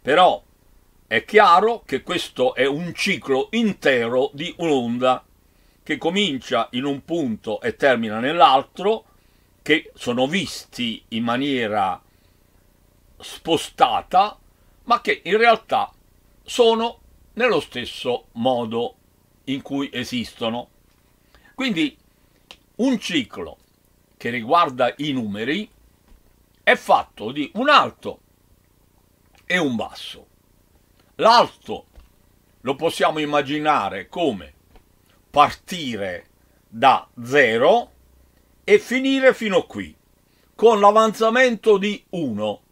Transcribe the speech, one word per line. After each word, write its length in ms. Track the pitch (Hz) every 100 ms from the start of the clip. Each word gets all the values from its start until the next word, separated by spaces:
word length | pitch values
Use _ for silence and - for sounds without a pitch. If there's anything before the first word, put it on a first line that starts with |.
Però 420 | - 156 175 - _ _ _ _ _ _ _
è 200 | 220 -
chiaro 560 | 208 202 175 220 226
che 180 | - 131
questo 520 | - 175 - - 123
è 100 | -
un 300 | 135 143 175
ciclo 540 | - - 175 123 131 139
intero 800 | 226 220 - 151 127 117 127 127
di 220 | 139 175 -
un'onda 640 | 170 139 117 120 127 127 _ _ _ _ _ _
che 160 | - 143
comincia 680 | 160 185 202 131 - 120 113
in 160 | 123 143
un 180 | 139
punto 560 | - 170 135 104 - 104
e 160 | 120 -
termina 420 | 143 120 113 107
nell'altro, 840 | 127 170 160 135 - - 190 220 _ _ _ _ _ _ -
che 240 | 156 - -
sono 320 | - 120 135
visti 760 | 190 139 - - - 120 110 _
in 160 | 113
maniera 760 | 117 120 143 131 110 104 95 92 _ _ _ _ _ _ _ _ _ _ _ _
spostata, 1200 | - - - 160 - - 139 101 - 180 202 - _ _ _ _
ma 160 | - 233
che 220 | - 156
in 120 | 165 208
realtà 560 | 233 226 - 113 98 _ _ _ _ _
sono 560 | - - 233 226 233 - _ _ _
nello 260 | - 247 170
stesso 680 | - 123 113 - 131 123 _
modo 600 | 117 120 123 113 117 120 _ _ _ _ _
in 180 | - 135
cui 280 | - 139 139
esistono. 760 | 123 120 123 107 - 117 120 120 _ _ _ _ _ _ _ _ -
Quindi 420 | 262 175 147 - _ _ _ _ _ - _ -
un 240 | 247 240
ciclo 580 | - 170 107 - 80 65 _ _ _ _ _ _
che 140 | 120
riguarda 640 | 120 113 170 165 127 123 -
i 120 | 151
numeri 580 | 131 107 101 120 175 214 _ _ _ _ - _ _ _ _
è 140 | - 240
fatto 560 | - 180 - - 104
di 180 | 143 -
un 140 | 196 269
alto 520 | 277 127 - 107 - _ _ _ _ _ _ _ _ _ _ _ _
e 140 | _ 180
un 160 | 151
basso. 520 | 117 - - - - - _ _ _ _ _ _ _ _ -
L'alto 680 | 180 233 185 - - 87 - - - _ _ _ _ _
lo 160 | 120 147
possiamo 420 | 160 - 175 156
immaginare 880 | 147 147 135 151 151 143 98 95 92
come 480 | 175 165 101 71 _ _ - _ _ _ _ _
partire 1000 | 143 143 - - 180 143 98 98 87 - _ _ _ _
da 400 | 113 131 107 - -
zero 720 | 117 143 120 113 143 233 - _ _ _ _ _ _ _ -
e 120 | 202
finire 520 | - 254 269 269 262
fino 300 | - 220 180
qui, 320 | - - 82 - _ _ _ _ _ -
con 240 | 220 214
l'avanzamento 960 | 202 208 220 208 226 233 262 226 220 202
di 260 | 202 208 _
uno. 520 | 180 143 104 107 101 _